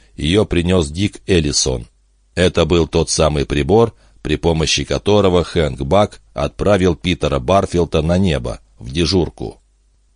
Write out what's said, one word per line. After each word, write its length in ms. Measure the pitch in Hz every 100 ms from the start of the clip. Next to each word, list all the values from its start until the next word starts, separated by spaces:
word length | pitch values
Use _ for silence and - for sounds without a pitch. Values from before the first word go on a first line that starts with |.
| _ -
её 300 | 73 98 101
принёс 440 | 87 85 92 76
Дик 320 | 80 101 - -
Эллисон. 600 | 90 73 67 65 64 60 _ _ _ _ -
Это 300 | 90 87 82
был 220 | 87 78
тот 220 | 82 80
самый 360 | - 78 73 67
прибор, 480 | 71 69 107 113 - _ _
при 160 | - 76
помощи 480 | 85 80 76 - 71
которого 580 | 69 - 104 95 90
Хэнк 380 | 78 - 76 65
Бак 400 | 67 95 104 - _
отправил 640 | - 73 - 85 101 92 80
Питера 440 | 87 82 76 69
Барфилда 640 | 64 98 101 87 82 82
на 160 | 78 90
небо, 420 | 98 69 60 55 _ _
в 120 | 57
дежурку. 680 | 71 82 95 78 - 57 - _ _ _ _ _